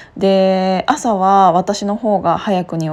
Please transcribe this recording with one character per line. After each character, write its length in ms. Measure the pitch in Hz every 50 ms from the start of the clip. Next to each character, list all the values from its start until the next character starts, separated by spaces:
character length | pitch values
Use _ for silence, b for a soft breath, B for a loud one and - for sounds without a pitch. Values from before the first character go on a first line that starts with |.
| B B _
で、 680 | - 190 196 190 190 190 190 190 190 185 190 190 185 -
朝 260 | - 285 302 - 240 208
は 380 | 185 185 190 196 196 190 180
私 320 | 165 180 180 - 202 - 202
の 120 | 202 208
方 260 | 226 240 214 202 190
が 180 | - 170 165 175
早 260 | - 220 190 180 175
く 120 | - 170
に 120 | 165 160 156